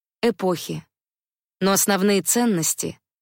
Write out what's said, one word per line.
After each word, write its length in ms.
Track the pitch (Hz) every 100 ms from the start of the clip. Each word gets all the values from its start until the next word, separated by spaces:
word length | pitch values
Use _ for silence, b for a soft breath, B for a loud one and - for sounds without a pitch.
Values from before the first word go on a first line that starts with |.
| _ _
эпохи, 640 | 233 - 185 170 - 156 - _ _ _ _ _ _ -
но 120 | 190
основные 500 | 190 - 196 202 196
ценности 760 | - 240 240 175 160 - - - _ _